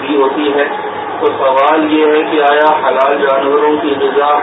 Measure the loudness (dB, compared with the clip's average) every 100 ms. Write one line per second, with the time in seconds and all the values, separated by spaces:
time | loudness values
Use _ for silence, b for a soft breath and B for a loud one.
0 | -2 0 0 0 -2 -2 -2 -4 -8 -8
1 | -8 -4 -4 0 0 2 2 2 2 2
2 | 2 2 0 0 2 2 2 2 0 0
3 | 0 0 0 0 0 0 2 0 -2 -2
4 | 0 0 2 0